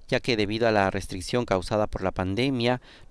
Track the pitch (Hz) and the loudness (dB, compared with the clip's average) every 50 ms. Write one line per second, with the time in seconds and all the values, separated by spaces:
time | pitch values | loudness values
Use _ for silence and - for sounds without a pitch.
0 | - - 135 123 - - 120 107 104 98 110 113 117 113 110 104 98 95 92 98 | -4 -2 -2 0 2 0 2 2 2 0 0 2 2 4 4 4 4 2 0 -2
1 | - - 101 92 87 - - 123 120 - 98 92 85 - 113 107 107 - - - | -6 -6 -8 -8 -6 -2 -2 -2 0 0 0 0 0 0 0 0 0 0 -2 -2
2 | 92 92 - - 92 95 98 113 127 139 135 123 117 120 123 123 - - - - | -2 -2 -2 -2 -2 -2 0 0 0 0 0 0 0 0 0 -2 -4 -12 -20 -20
3 | - - | -8 -2